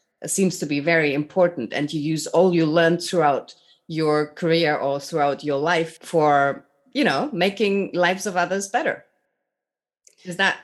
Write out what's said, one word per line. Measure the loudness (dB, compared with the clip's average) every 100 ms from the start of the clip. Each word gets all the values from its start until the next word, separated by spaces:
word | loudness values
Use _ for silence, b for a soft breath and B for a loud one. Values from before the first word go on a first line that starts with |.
| _ _ -6
seems | 0 0 -2
to | -6
be | -4
very | 0 2 2
important. | -2 -2 2 0 0 -6
And | -4 -4
you | -4
use | -4 -4 -2
all | 2 4
you | 4 2
learned | 4 4 2
throughout | -2 0 2 0 -4 -18 b b -10
your | -4 0 0 -2
career | -4 0 2 2 0
or | -2 -4
throughout | -4 -2 0 -2
your | -4 -2
life | 0 0 -2 -8
for, | -4 2 4 4 2 -2 -10 _ _
you | -2 0
know, | 0 -2
making | 0 -2 0 0 0 -2
lives | 0 2 0 -2
of | -2
others | -2 -2 -2
better. | -2 -2 -6 -10 _ _ _ _ _ _ _ _ _ _ _ -10
Is | 0
that | 0 0